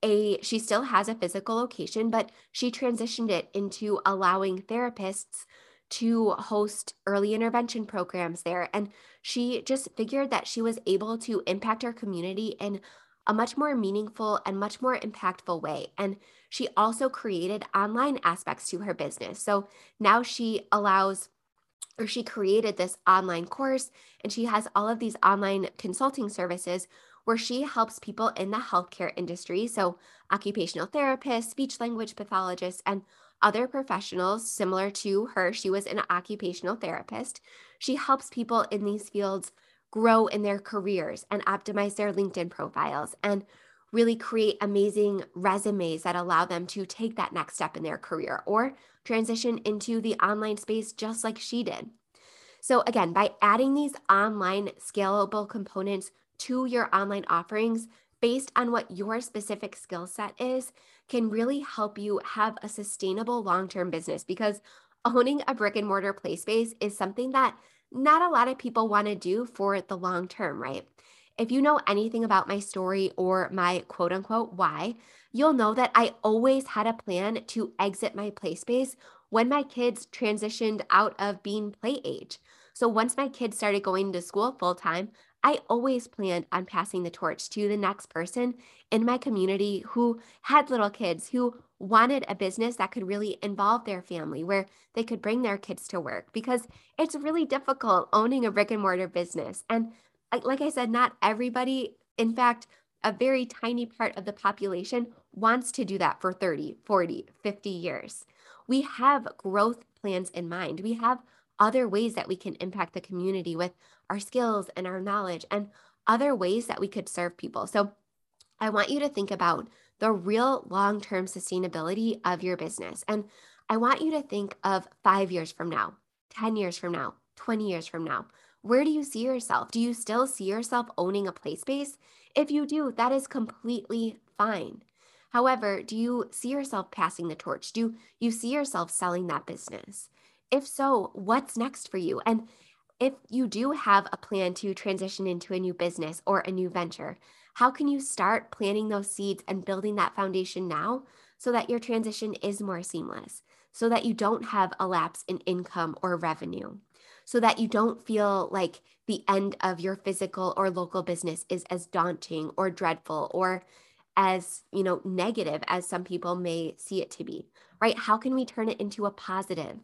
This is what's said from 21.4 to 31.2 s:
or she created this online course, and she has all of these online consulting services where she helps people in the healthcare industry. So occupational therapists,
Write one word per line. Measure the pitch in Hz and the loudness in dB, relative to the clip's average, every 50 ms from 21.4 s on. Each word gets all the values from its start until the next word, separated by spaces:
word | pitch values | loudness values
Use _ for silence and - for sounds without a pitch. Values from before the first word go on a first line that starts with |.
| _ _ _ _ _ _ _ _ - _ _ - | _ _ _ _ _ _ _ _ -20 _ _ -8
or | 226 208 | -6 -4
she | - 247 226 | -4 -4 -6
created | - - 233 202 190 196 220 226 220 196 - | -6 -4 -2 2 4 4 4 4 2 0 0
this | 180 185 - - _ | -2 -2 -2 -2 _
online | - 190 190 190 185 175 165 170 | 6 6 6 6 2 -2 -2 -4
course, | 175 - - 269 269 269 262 262 - _ - - - - _ - | -6 -6 -4 0 0 0 0 -2 -6 _ -20 -20 -20 -20 _ -8
and | 214 | -6
she | - - 226 | -2 -2 -2
has | 233 220 214 220 - _ | 2 2 0 0 2 _
all | 196 208 220 | 0 2 2
of | 233 226 | -2 -2
these | 240 226 220 - - | -2 -6 -2 4 6
online | 185 196 196 202 196 196 196 190 - - - | 6 6 6 4 0 0 0 0 -2 -6 -8
consulting | - 202 180 - 269 269 269 - 247 208 | -8 -6 -2 0 0 0 0 0 -6 -6
services | 202 - 180 180 175 180 - - 175 185 180 - _ - - _ - - _ | -4 -4 -4 -4 -4 -6 -4 -4 -4 -4 -6 -8 _ -20 -20 _ -20 -12 _
where | - 226 226 | 0 0 0
she | 226 - 247 247 285 | 0 -2 -2 -2 -2
helps | 285 - 240 226 226 226 - | -2 0 0 0 0 -2 -14
people | - - 202 - 220 220 | -12 -12 -4 0 0 0
in | - - 185 196 | 0 0 -4 -2
the | 208 220 | -2 -4
healthcare | 247 - - 180 180 - - - 175 170 - - | -4 0 0 0 0 0 -8 -6 -6 -6 -4 -4
industry. | 180 165 170 180 - - 175 185 220 233 | -6 -6 -6 -10 -8 -4 -2 -2 -2 -2
So | - - 190 180 180 - _ - - - _ _ | 0 0 0 0 0 -4 _ -20 -20 -20 _ _
occupational | - 202 - 202 202 220 175 175 - 170 156 - | -2 -2 -2 -4 -2 -2 -2 -2 -2 -4 -6 -2
therapists, | - 302 285 269 262 262 | 0 0 2 2 2 0